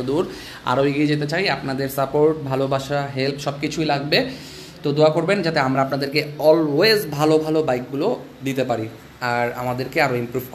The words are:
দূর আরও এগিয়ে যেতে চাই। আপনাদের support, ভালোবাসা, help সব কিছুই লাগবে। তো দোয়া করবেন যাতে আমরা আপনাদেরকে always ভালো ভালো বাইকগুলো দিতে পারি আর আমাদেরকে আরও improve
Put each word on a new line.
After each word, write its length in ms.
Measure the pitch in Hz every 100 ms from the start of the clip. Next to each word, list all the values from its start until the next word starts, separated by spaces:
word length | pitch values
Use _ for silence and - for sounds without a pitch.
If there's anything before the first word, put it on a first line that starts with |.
| 127
দূর 140 | 143 190 - - - -
আরও 120 | 127 143
এগিয়ে 180 | 139 147
যেতে 140 | 147 147
চাই। 120 | 170 190 139
আপনাদের 320 | 135 131 135 139
support, 360 | 135 151 151 156 139
ভালোবাসা, 480 | 131 135 135 135 143 139 135
help 200 | 135 139 151
সব 80 | 139
কিছুই 240 | 151 170 151
লাগবে। 260 | 143 143 180 262 - - - - -
তো 60 | 147 139
দোয়া 140 | 156 160
করবেন 220 | 165 202 165
যাতে 120 | 156 131
আমরা 120 | 135 135
আপনাদেরকে 340 | 135 139 147 - - 151
always 520 | 165 156 143 214 214 160 143
ভালো 160 | 156 156
ভালো 140 | 156 156 139
বাইকগুলো 400 | 127 127 139 190 - - - 131
দিতে 180 | 135 120
পারি 160 | 113 110 - - - 123
আর 140 | 120 120 123
আমাদেরকে 360 | 123 123 127 160 143
আরও 80 | 123
improve 220 | 120 127 -